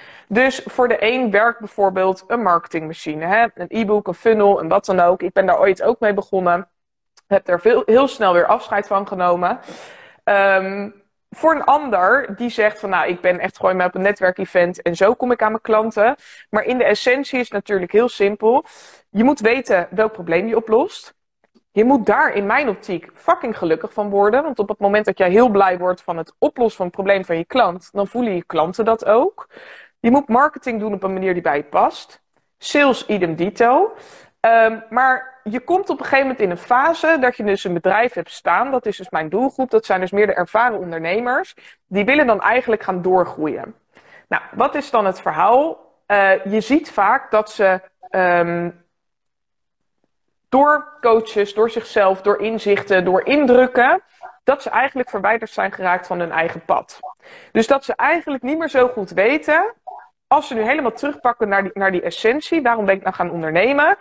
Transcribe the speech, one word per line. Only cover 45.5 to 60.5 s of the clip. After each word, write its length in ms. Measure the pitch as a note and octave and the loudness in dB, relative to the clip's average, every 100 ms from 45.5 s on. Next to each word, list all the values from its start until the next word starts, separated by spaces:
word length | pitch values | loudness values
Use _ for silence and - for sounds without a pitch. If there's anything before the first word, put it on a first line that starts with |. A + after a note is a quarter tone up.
| B3 D#4+ - _ _ - | 2 0 -6 _ _ -2
Eh, 380 | G3+ G3 F#3+ | 2 4 2
je 160 | G3 G#3+ | 0 -4
ziet 300 | G#3 D4 D4+ | 0 0 0
vaak 400 | - G3 C4 - | -2 0 0 0
dat 200 | G#3+ G#3+ | -2 -2
ze, 300 | - G3 F#3 - _ - | 0 2 0 -4 _ -6
ehm, 600 | - F3+ F3 E3+ E3+ F3 - _ _ _ _ _ _ _ _ _ _ _ _ _ _ _ _ - | 0 2 2 0 -2 -6 -10 _ _ _ _ _ _ _ _ _ _ _ _ _ _ _ _ -2
door 500 | C4 D4 D4+ D4 - | 2 4 2 -2 -4
coaches, 540 | A#3+ A3+ A3 G#3 G3+ | 2 2 2 -4 -2
door 160 | - A3+ | 0 0
zichzelf, 520 | A3+ - A3 F#3+ F#3+ | -2 -4 2 2 2
door 180 | G3+ G3+ | 0 -2
inzichten, 640 | G#3+ A3+ G#3 G3 - F#3+ | -2 -4 0 0 2 0
door 220 | F3+ F#3 - | 2 0 2
indrukken, 760 | C#4+ C4+ B3 B3+ B3 B3+ F#4 _ _ - - | 2 6 6 4 4 2 2 _ _ -20 -8
dat 180 | - C#4 | -2 -2
ze 80 | - | 0
eigenlijk 400 | A3 C4 C4 B3 | -2 -2 -4 -6
verwijderd 400 | G#3 G3 A3+ A3 | -2 -2 -2 -4
zijn 220 | - F#3+ | -6 -6
geraakt 340 | - F#3 F3+ F3+ | -4 -2 -2 -4
van 140 | F3+ | -6
hun 120 | E3+ | -4
eigen 320 | D#3+ E3 E3+ | -4 -4 -6
pad. 360 | - D#3 - - - - - - - | -2 -2 -4 -16 -18 -18 -20 -20 -6
Dus 140 | G#3+ A3+ | -2 2
dat 180 | C4+ | 0
ze 100 | - | 0
eigenlijk 480 | - C4 E4 D#4 C4+ | -2 0 0 -2 -8
niet 160 | B3 D#4+ | -4 -4
meer 100 | D#4+ | -2
zo 200 | C4+ B3 | 0 0
goed 220 | B3 F#3 | 0 -6
weten, 640 | E3+ G#3 D4+ D4+ D#4 G#4 - - - - _ - | 0 0 0 0 0 0 -6 -20 -20 -20 _ 0
als 220 | C#4+ | 0
ze 60 | D4 | 0